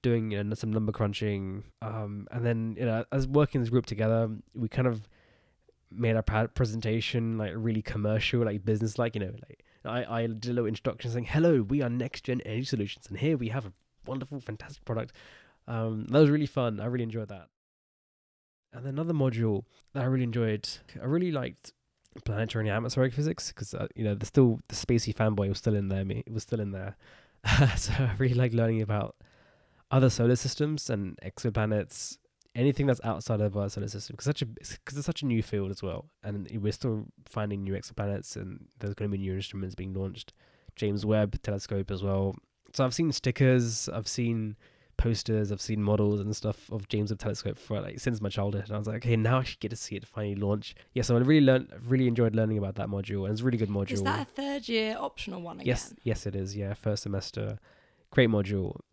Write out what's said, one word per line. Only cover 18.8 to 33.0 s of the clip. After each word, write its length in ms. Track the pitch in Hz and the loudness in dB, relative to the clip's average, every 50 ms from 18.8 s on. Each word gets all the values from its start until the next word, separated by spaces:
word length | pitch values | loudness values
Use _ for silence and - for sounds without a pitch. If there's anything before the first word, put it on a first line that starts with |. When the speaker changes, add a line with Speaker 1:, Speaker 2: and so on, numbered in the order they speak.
| 123 | -10
Speaker 1:
another 260 | 139 135 143 160 170 | -6 -4 -4 -2 0
module 520 | 170 151 135 131 113 113 117 110 104 98 107 _ _ _ - _ _ | 2 2 2 2 4 2 2 2 2 0 -2 _ _ _ -20 _ _
that 80 | 139 | -2
I 40 | 123 | 0
really 180 | 131 131 131 127 | 2 2 2 2
enjoyed, 440 | 120 113 123 117 110 107 107 - - - - - - - - | 0 0 0 2 2 0 -2 -4 -8 -12 -12 -16 -18 -16 -8
I 60 | - | -2
really 260 | 127 147 170 180 180 | 0 0 2 2 0
liked 400 | 156 139 123 123 - _ - - _ _ _ _ _ _ _ - _ - - | 0 -2 -4 -6 -8 _ -20 -20 _ _ _ _ _ _ _ -20 _ -8 -4
planetary 440 | - 107 107 113 110 - 113 107 107 | -2 0 0 -2 0 0 0 0 2
and 80 | 98 | 0
atmospheric 360 | 110 117 117 - 139 131 135 | 0 -2 0 2 2 2 2
physics, 380 | 117 147 147 156 170 - - - | 2 0 -2 -2 -2 -4 -6 -10
'cause, 220 | - - - - - | -8 -10 -10 -10 -6
uh, 140 | - - - - | -6 -6 -6 -4
you 100 | - 113 | -2 0
know, 100 | 107 104 | 0 0
the 120 | 101 110 | -2 -4
still, 340 | - - 139 131 120 110 - - _ | 2 6 8 8 8 6 0 -6 _
the 60 | - | -10
spacey 400 | - - - 123 117 - 113 110 | -8 0 2 2 2 2 0 0
fanboy 340 | - 110 110 107 101 101 98 | 2 2 2 2 2 0 0
was 100 | 98 - | -2 -2
still 160 | - 113 107 | 0 0 2
in 140 | 101 101 95 | 2 0 0
there, 160 | 98 98 98 | -2 -2 -2
me, 180 | 95 98 113 - - | -2 -4 -6 -6 -6
was 120 | 110 110 | -8 -8
still 180 | - - 123 110 | -4 -4 -4 -4
in 120 | 104 101 | -4 -4
there. 240 | 98 95 95 98 - _ _ - - - _ _ _ _ - | -6 -8 -8 -10 -12 _ _ -20 -20 -20 _ _ _ _ 2
<laughs> 320 | 107 - - 143 117 - | 4 6 8 6 6 4
So 160 | - - - - | 2 -2 0 0
I 200 | - 135 123 98 101 | 0 2 0 0 2
really 160 | 135 127 123 | 0 2 4
liked 200 | 123 127 123 113 | 4 2 2 4
learning 280 | 117 113 113 113 110 | 2 2 2 2 0
about 340 | 110 104 107 104 - 55 - _ - _ _ _ _ _ _ _ _ _ _ _ _ _ | 0 0 0 -2 -2 -4 -8 _ -20 _ _ _ _ _ _ _ _ _ _ _ _ _
other 200 | 131 131 131 127 | 4 6 6 6
solar 260 | - - 117 120 123 | 6 6 6 6 6
systems 540 | 120 - 135 - - 151 151 156 147 - - | 4 2 -4 -2 0 0 0 0 -4 -2 -2
and 280 | 120 101 101 92 - - - | -2 -2 -2 -4 -6 -10 -12
exoplanets, 920 | 95 - - - 120 110 117 107 107 107 104 92 - - - - - - _ _ _ _ _ - _ _ | -12 -12 -4 -4 -2 0 0 0 2 2 0 0 -2 -6 -10 -10 -10 -10 _ _ _ _ _ -20 _ _
anything 320 | 123 123 143 135 - 139 | 2 2 2 4 4 4
that's 140 | 139 123 - | 2 2 2